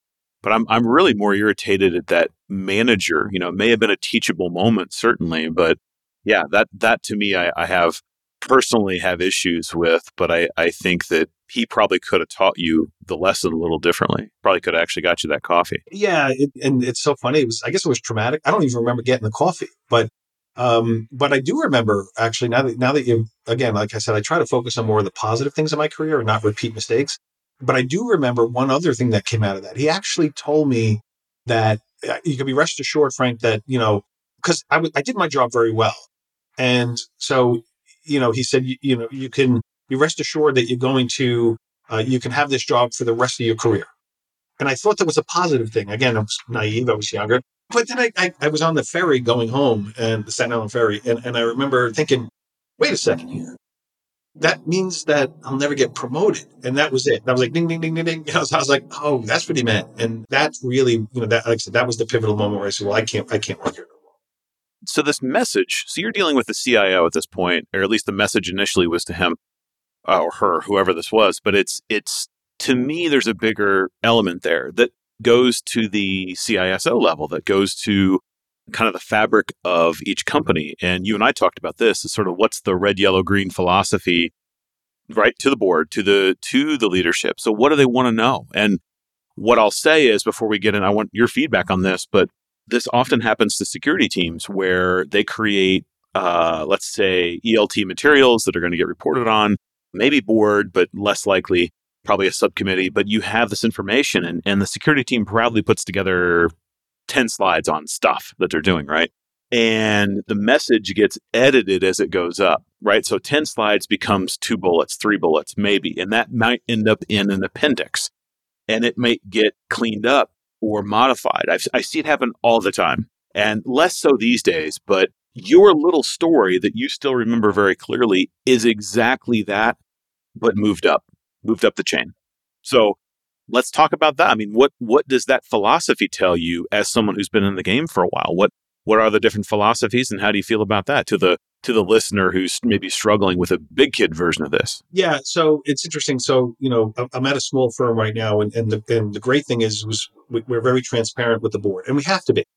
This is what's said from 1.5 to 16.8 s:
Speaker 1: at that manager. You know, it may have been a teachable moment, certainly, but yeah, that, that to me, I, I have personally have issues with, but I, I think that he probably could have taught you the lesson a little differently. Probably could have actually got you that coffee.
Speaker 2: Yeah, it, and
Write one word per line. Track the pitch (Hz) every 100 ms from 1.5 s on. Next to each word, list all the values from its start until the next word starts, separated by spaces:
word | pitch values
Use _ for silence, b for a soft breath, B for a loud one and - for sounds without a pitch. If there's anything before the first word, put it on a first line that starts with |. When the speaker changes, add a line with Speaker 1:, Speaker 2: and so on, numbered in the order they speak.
| - - 98 95 87
Speaker 1:
at | -
that | 85 82 _ -
manager. | 98 95 101 120 104 - 80 101
You | 95
know, | 87
it | 92
may | 113
have | 113
been | 110
a | 98
teachable | - 117 - 87 90
moment, | 87 110 104 87
certainly, | - 117 - 85 80 80
but | 80 82 78 _ _ _ _ 101
yeah, | 101 73
that, | 98 110
that | 98 113 117
to | - 104
me, | 101 92
I, | 87 -
I | 85
have | 90 85 - _ _ _ -
personally | - 131 - 117 98 90
have | 92 87
issues | 92 - 92 85 80
with, | 85 82 82 - -
but | 85
I, | 85 85 -
I | 85
think | - 92 87 -
that | 82 80 _ -
he | 123 113
probably | - 104 95
could | - 90
have | 82
taught | - 95 -
you | 82 80 78 _ -
the | 80
lesson | 92 95 90
a | 82
little | 85 80
differently. | 85 - - - 107 _
Probably | 101 90
could | 90 82
have |
actually | 85 90
got | 85 85
you | 78
that | 71
coffee. | - 87 90 - -
Speaker 2:
Yeah, | 196 202 160 139
it, | 131 139 -
and | 135 131